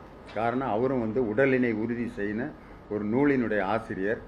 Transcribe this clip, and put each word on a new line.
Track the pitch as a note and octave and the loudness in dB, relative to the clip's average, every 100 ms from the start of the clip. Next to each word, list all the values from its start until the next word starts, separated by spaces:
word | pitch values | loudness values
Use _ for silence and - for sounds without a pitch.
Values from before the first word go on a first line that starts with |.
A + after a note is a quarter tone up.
| - - - | -14 -18 -10
காரணம், | G2+ A2+ B2 C3 | -2 0 0 0
அவரும் | G#2 C3 C3 | 0 2 0
வந்து | A2+ A2 A#2+ | 0 0 0
உடலினை | G#2+ C#3 B2+ B2 | 4 4 4 2
உறுதி | G#2+ A#2 A#2+ A#2 - | 2 0 -2 -4 -2
செய்யன | G2+ G#2+ C#3+ - - - - | -4 -2 -4 -8 -18 -18 -6
ஒரு | G#2 G#2 | -4 0
நூலினுடைய | A#2 D3 C3+ A2+ G#2 | 2 4 4 2 2
ஆசிரியர். | F#2+ A2 A2+ G2 F#2+ A#2+ | 2 0 -2 -2 -2 -2